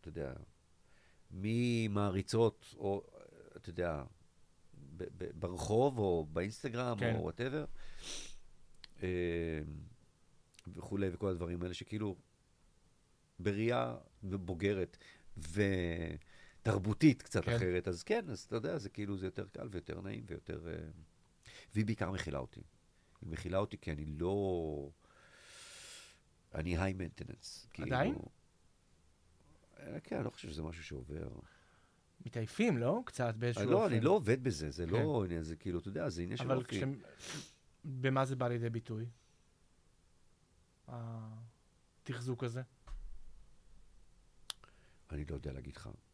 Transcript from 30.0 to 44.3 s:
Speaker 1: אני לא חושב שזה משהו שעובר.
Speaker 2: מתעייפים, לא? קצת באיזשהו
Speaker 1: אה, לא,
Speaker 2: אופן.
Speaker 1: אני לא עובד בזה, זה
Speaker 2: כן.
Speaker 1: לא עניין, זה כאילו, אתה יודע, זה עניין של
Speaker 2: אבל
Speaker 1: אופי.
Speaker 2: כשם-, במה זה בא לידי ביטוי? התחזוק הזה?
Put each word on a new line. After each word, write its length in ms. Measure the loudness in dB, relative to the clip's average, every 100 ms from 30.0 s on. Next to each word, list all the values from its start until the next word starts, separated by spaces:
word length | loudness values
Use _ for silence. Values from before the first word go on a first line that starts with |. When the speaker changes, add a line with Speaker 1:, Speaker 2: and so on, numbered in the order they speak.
| -4
Speaker 1:
אני 100 | -2
לא 40 | -2
חושב 200 | -4 -6
שזה 140 | -4
משהו 200 | -4 -6
שעובר. 460 | -8 -10 -8 -8 -8 -10 -16 -20 -20 -20 -20 _ _ _
Speaker 2:
מתעייפים, 520 | -6 -4 -2 4 4 6
לא? 240 | 4 2
קצת 300 | -2 0 0
באיזשהו 280 | 2 0 2
Speaker 1:
אה, 60 | 6
לא, 120 | 6
Speaker 2:
אופן. 100 | 6
Speaker 1:
אני 80 | 6
לא 100 | 8
עובד 320 | 6 6 4
בזה, 280 | 4 0 -2
זה 140 | -2
Speaker 2:
כן. 40 | 2
Speaker 1:
לא 320 | 4 4 4
עניין, 180 | 2 0
זה 120 | -2
כאילו, 240 | -4 -2 -2
אתה 80 | -2
יודע, 220 | -2 -2
זה 120 | -2
עניין 160 | -2 -2
של 60 |
Speaker 2:
אבל 140 | 2 0
Speaker 1:
אופי. 200 | 2 0
Speaker 2:
כשם-, 180 | 0 -2 -10 -14 -10 -10 -10 -20 _ _
במה 420 | -8 0 2 4
זה 100 | 2
בא 120 | 2 2
לידי 220 | 2 0
ביטוי? 360 | -2 -4 -6 -6 -10 _ _ _ _ _ _ -20 _ -20 -20 -20 _ _ _ _ _ -12
התחזוק 1600 | -10 -8 -8 -10 -12 -16 _ _ _ _ _ -6 -4 -2 -2
הזה? 180 | -2 -4 -8 _ -10 -8 -6 -8 -10 -14 -18 -20 -20 -20 -20 -20 -20 -20 -20